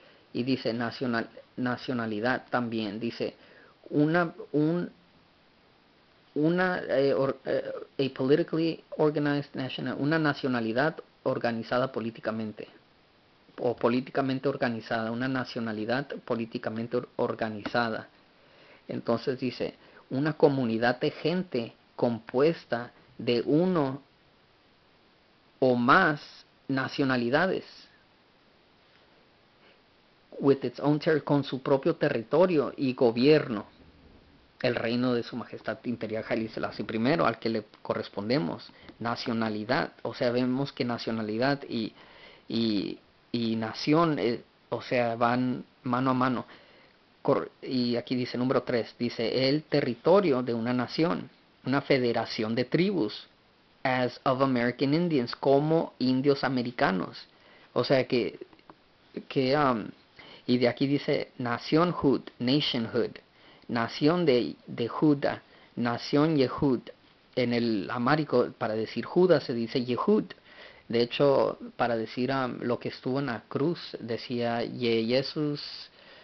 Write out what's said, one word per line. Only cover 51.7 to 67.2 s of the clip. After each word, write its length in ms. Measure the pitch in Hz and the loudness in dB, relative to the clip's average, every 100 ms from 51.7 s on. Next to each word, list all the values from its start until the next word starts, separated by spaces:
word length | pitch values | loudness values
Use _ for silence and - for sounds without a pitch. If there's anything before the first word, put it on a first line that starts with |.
| 139 | 0
federación 720 | - 139 123 110 113 - 107 | 2 2 2 0 -2 -4 -2
de 100 | 117 | -2
tribus, 640 | 123 151 190 196 104 - - _ _ _ _ _ | 0 2 2 0 -2 -6 -16 _ _ _ _ _
as 380 | 135 127 123 - | -2 0 0 0
of 160 | 143 131 | 0 2
American 540 | 135 123 120 123 135 | 2 2 0 0 2
Indians, 400 | 156 180 151 123 | 2 2 0 0
como 600 | - - 139 151 165 160 - | 0 4 4 4 2 0 -2
indios 460 | 127 131 143 139 | 0 2 2 2
americanos. 720 | 131 131 120 - - 185 - - - _ - - - | 0 0 -2 0 0 0 -4 -10 -20 _ -20 -20 -6
O 120 | - | -2
sea 220 | 123 135 123 | 2 2 4
que, 320 | 127 92 - - - - - _ _ _ - - | 0 0 -6 -16 -20 -20 -20 _ _ _ -14 -6
que, 280 | 147 131 147 | 0 2 4
um, 300 | 139 117 - - _ - - - - | 2 2 -4 -12 _ -20 -20 -8 0
y 120 | 123 | 2
de 100 | 120 | 2
aquí 180 | - 139 | 2 0
dice 460 | 143 - 143 - - | 0 0 -2 -4 -6
nacionhood, 840 | 123 117 - 151 175 151 147 120 - - | -4 -4 2 4 4 2 2 2 -2 -4
nationhood, 720 | 120 143 143 127 110 120 101 - - _ - - - | 0 2 2 -2 -2 -2 -2 -6 -20 _ -20 -18 -6
nación 580 | 117 113 - 147 180 165 | -4 -2 0 2 4 4
de, 280 | 123 82 - - | 4 2 -6 -10
de 200 | 131 117 | -6 -6
Judá, 540 | - 156 143 107 110 - - - | 2 4 4 0 -4 -10 -20 -12
nación 640 | - 120 117 - 147 156 151 | -4 -2 -2 0 2 4 4
Yehud. 440 | 123 - 143 113 - - _ _ | 2 2 0 0 -4 -20 _ _